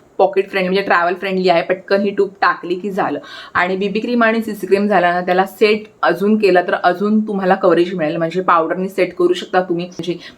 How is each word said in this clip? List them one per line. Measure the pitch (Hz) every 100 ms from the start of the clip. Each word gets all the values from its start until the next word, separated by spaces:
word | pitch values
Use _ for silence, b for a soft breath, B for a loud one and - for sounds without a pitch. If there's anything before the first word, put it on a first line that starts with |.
| _ -
पॉकेट | 190 196 190
फ्रेंडली | 196 185
म्हणजे | 190 196
ट्रॅव्हल | 180 175
फ्रेंडली | 180 196 185 185
आहे, | 170
पटकन | 180 185 - 196
ही | 208
ट्यूब | 202 190 -
टाकली | 185 185 175
की | 180 202
झालं. | 190 143 143 B B B
आणि | - 180 190
बीबी | 202 214
क्रीम | 233 240
आणि | 226 226
सीसी | 214 208 -
क्रीम | 196 208
झालं | 190 175
ना, | 180
त्याला | 180 180 196
सेट | - 214 214 - _
अजून | 156 170 202 214
केलं | 196 180 180
तर |
अजून | - 180 175 208 214 214
तुम्हाला | 196 185
कव्हरेज | 196 185 165 180
मिळेल, | 180 151 170
म्हणजे | 165 180
पावडरनी | 185 170 160 180 190
सेट | 196 180
करू | - 175
शकता | 180 185 185
तुम्ही, | 180 170 180
म्हणजे | - 175 170 B